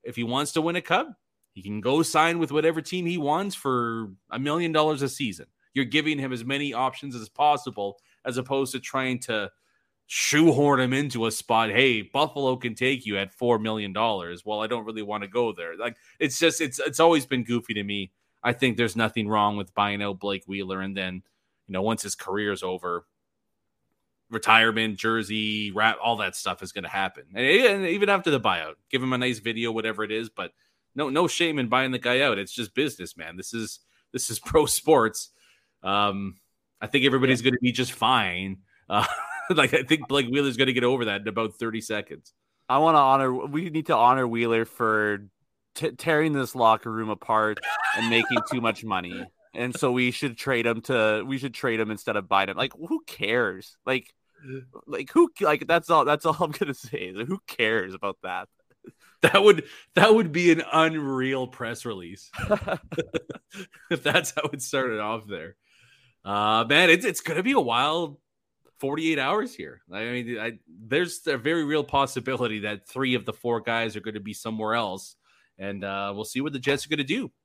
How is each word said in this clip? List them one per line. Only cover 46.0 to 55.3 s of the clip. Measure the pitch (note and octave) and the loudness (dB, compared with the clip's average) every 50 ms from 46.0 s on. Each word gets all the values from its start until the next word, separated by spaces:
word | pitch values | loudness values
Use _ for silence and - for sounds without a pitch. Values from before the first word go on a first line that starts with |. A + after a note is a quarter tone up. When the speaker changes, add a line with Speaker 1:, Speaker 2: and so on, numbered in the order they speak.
| - E3 D#3 D3+ D#3+ D#3+ D3 | -2 0 2 2 2 2 0
Speaker 2:
this | C#3 C3 A#2 - | -2 -2 -4 0
locker | C3 A#2 A2+ A2 G#2+ - A#2 | 4 6 6 6 4 0 -6
room | A2 A2 A2+ A2 | -6 -4 -4 -4
apart | G#2 - - - A2 A2 G#2+ G#2+ G#2+ - - - - - - - - | -6 -6 -2 0 2 2 2 0 -2 -4 -6 -6 -4 -2 -2 -2 -2
and | A2 A2+ A2+ | -2 0 2
making | A#2 A#2 A2+ - B2+ - - - | 2 2 2 2 -2 -2 -2 -4
too | - B2 | -6 -2
much | A#2 A2+ G#2+ - A2+ | -2 -2 -2 -4 -6
money. | A2 G2 F#2 F2 F2 F#2 F#2+ F#2+ - _ _ _ _ - | -6 -4 -4 -6 -8 -12 -12 -14 -16 _ _ _ _ -8
And | - A#2+ B2+ A#2+ | -6 -6 -6 -4
so | - - C3 | -2 0 0
we | B2 B2+ B2 B2 | 2 2 2 0
should | A#2 - D3 C3+ A2+ | 0 -2 -6 -6 -6
trade | - - C#3 C3 A#2 A2+ | -6 -4 -2 0 0 0
him | A#2 A#2 A2+ | 0 -2 -2
to, | A2+ - C3+ A#2 A2 A2 G#2+ G#2+ G#2 | -2 -2 2 2 4 4 2 0 -2
we | C3 C3+ | -4 -6
should | C3 C3+ C3+ A#2 | -6 -6 -8 -8
trade | - - B2+ A2+ A2 | -4 -2 -2 0 0
him | A2 G#2+ | -2 -2
instead | G#2+ G2+ - - G#2 | -4 -6 -4 -4 -4
of | G#2 F#2+ | -4 0
buying | E2+ G2 G2 G2 F#2+ | 2 2 2 2 2
him. | F#2 | 0
Like, | - - - - | -4 -4 -4 -4
who | - - - E4 D#4+ _ | -12 -6 -6 -6 -6 _
cares? | - - - - G#2 A2+ B2 A#2 G2 F2+ F#2+ - - _ _ _ | -10 -8 -6 -2 0 2 2 2 0 -2 -8 -14 -20 _ _ _
Like, | B2 C3 B2+ - - _ _ _ _ _ _ D3 C3 C3 C3+ B2+ B2+ _ - _ | -2 -2 -2 -4 -8 _ _ _ _ _ _ -16 -14 -14 -14 -16 _ _ -20 _
like, | - C#3 - C#3+ - | -10 -8 -8 -8 0
who, | - - F3 - | 4 4 4 4